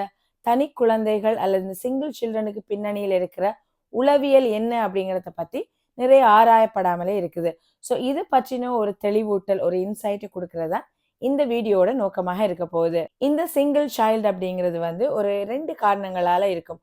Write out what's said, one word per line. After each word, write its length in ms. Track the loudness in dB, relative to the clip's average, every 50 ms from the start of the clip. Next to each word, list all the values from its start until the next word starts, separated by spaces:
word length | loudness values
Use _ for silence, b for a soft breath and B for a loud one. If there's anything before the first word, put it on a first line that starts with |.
| -2 -4 -10 _ _ _ _ _ _
தனி 200 | 0 0 0 0 -2
குழந்தைகள் 640 | -2 0 2 2 2 2 0 0 -2 0 0 0 0 0
அல்லது 260 | 0 0 0 0 -2
இந்த 100 | -4 -8
சிங்கிள் 420 | -8 -6 -4 -4 -4 -4 -6 -6 -6
சில்ட்ரனுக்கு 400 | -6 -4 -4 -4 -4 -4 -6 -10 -8 -8
பின்னணியில 420 | -8 -6 -4 -6 -4 -4 -2 0
இருக்கிற 340 | 0 0 0 -2 -4 -4 -4 -4 -4 -6 _ _ _ _ _ _ -4
உளவியல் 540 | 0 2 4 4 4 4 4 4 4 4 4
என்ன 380 | 0 -2 -2 -2 -2 -2 -2 -2
அப்படிங்கிறத 440 | -2 -4 -4 -2 -4 -6 -6 -8 -10
பத்தி 240 | -10 -10 -8 -8 -10 -10 -10 _ _ _ _ _ -4
நிறைய 240 | 4 6 8 8 8
ஆராயப்படாமலே 880 | 8 8 8 8 8 8 6 6 4 2 0 0 0 0 0 -2 -2 -2
இருக்குது. 360 | -2 -4 -4 -6 -4 -4 -4 -4 -6 _ _ _ _ -6
So 140 | -4 -4 -2
இது 240 | -2 -2 -2 -4 -2 0
பற்றின 400 | 0 0 0 0 -4 -6 -4 -4
ஒரு 200 | -2 -2 -2 -2 -4 -4
தெளிவூட்டல், 600 | -4 0 0 0 0 0 -2 -2 -2 -2 -2 0
ஒரு 160 | 0 -2 -2 -2
இன்சைட் 480 | -4 -4 -6 -6 -6 -6 -6 -6 -10 -12
கொடுக்கறதா 520 | -12 -12 -12 -10 -8 -8 -6 -4 -4 -6 -6 _ _ _ _ _ _ _
இந்த 240 | -4 -2 0 0 0
வீடியோவோட 460 | 0 -2 -2 0 0 2 2 4 2 2
நோக்கமாக 460 | 0 -2 -4 -4 -4 -4 -4 -2 -2 -2
இருக்க 220 | -2 -2 -4 -6
போகுது. 360 | -4 -2 -2 -2 0 0 -2 -4 -6 -6 _
இந்த 240 | -2 -2 0 0 -2 -2
சிங்கிள் 400 | 0 0 0 2 2 0 0 0 -2 0
சைல்டு 300 | 0 0 0 0 0 -2
அப்படிங்கிறது 520 | -2 -2 -4 -6 -4 -2 -2 -2 -2 -2
வந்து 260 | -4 -6 -4 -4 -4 -2
ஒரு 200 | -2 -2 -2 -2 -2 -2 -4
ரெண்டு 300 | -4 -6 -8 -8 -8 -6
காரணங்களால 720 | -2 0 0 0 0 -2 -6 -4 -2 0 2 2 2 2
இருக்கும். 380 | 0 -2 -4 -6 -10 -16 -18